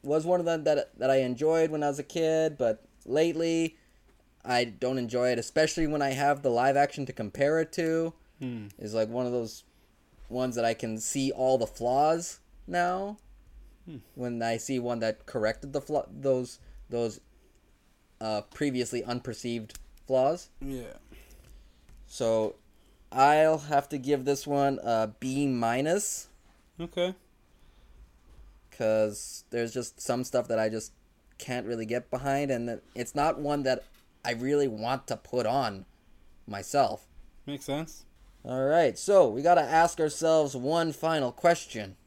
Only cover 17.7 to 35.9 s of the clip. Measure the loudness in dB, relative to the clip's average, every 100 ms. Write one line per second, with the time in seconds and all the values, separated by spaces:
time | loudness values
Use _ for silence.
17.7 | _ _ _ _ _ -4 -4 -6 -4 -2
18.7 | 0 -2 -4 -4 -6 -6 -8 -6 -6 -8
19.7 | -16 -20 -20 -2 2 2 0 -8 -12 -10
20.7 | -10 -12 -18 -20 -20 -20 -20 -20 -20 -20
21.7 | _ -20 -20 -18 -4 0 2 0 -4 _
22.7 | _ _ _ _ 4 6 8 6 4 2
23.7 | 0 0 -6 0 0 2 -2 0 2 2
24.7 | 0 0 0 0 -4 -4 -2 0 0 0
25.7 | 0 0 0 -2 -8 -12 _ _ _ _
26.7 | -12 -8 -2 -4 -4 _ _ _ _ -20
27.7 | _ -20 -20 -20 _ _ -20 -20 -20 _
28.7 | -2 2 4 2 -2 -12 -16 _ -4 -4
29.7 | -4 -8 -10 -4 -4 0 -2 0 0 0
30.7 | -2 -10 _ _ _ _ _ -8 -6 -4
31.7 | -6 -4 -4 -4 -4 0 0 0 -2 -4
32.7 | -8 _ -10 -6 0 0 0 -2 -2 0
33.7 | -2 -4 -20 _ _ -8 -4 0 2 2
34.7 | -2 -4 -4 -4 -8 -4 -2 0 0 -2
35.7 | -6 -14